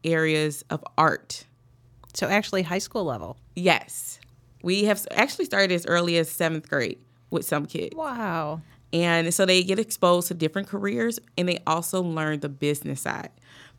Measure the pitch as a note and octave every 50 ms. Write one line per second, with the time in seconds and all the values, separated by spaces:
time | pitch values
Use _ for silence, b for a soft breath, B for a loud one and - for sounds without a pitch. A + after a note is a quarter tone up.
0 | - E3 E3 D#3+ D#3+ D#3 D#3 D3+ D3+ D3+ C#3+ - - - D3+ D3+ - - - -
1 | D#3+ D#3 - - - - - - - _ _ _ _ _ _ _ _ _ _ -
2 | - - - - F3 - F#3+ G#3 G#3 - - F#3+ F3+ D#3 F3+ F3+ - - - A3+
3 | F#3 D3+ B2 G2+ D#2+ - B2 - - - - F3+ F3+ F3+ D#3 - - - - -
4 | - - - - - - - _ _ _ _ _ - F3 F#3+ G3+ G#3 G#3+ G3+ G#3
5 | - - - - A#3+ C#4+ - - F4 - G3+ G3 G3 F3+ F3+ E3+ F3 - E3+ F3
6 | F3 F3 E3+ E3 D#3+ D#3 - - F3 D#3+ D#3+ D#3 - - D3 C#3+ A#2 F2+ - -
7 | - _ _ _ _ _ E3+ E3+ - - D#3+ D3 C#3+ - - E3 - - - D#4+
8 | D#4 C#4+ B3 A#3+ A3 F#3+ E3 E3 D#3 D3+ D#3 E3 b b b b _ _ - E3
9 | E3+ E3+ E3 E3 D#3+ E3+ F3 - F#3+ F#3 F#3 F#3 F3+ F#3 F#3+ G#3+ G#3+ - - -
10 | F#3 F3 F3 F3 F3 - F#3 E3 D#3+ D3+ - G3 G3 - G3+ G3+ G3+ G3+ A3 A#3+
11 | A3+ A#3 A#3 - - _ _ F3+ F3+ F3+ F3 - - D#3 D#3+ E3+ E3+ - - F#3
12 | F3+ E3+ D#3+ D#3+ D#3 D#3 D3+ C#3+ D3 C#3+ C#3 C3+ D3 D3 D3 C#3+ - D3 C3+ C3
13 | - - - - - - - _ B B B B B B B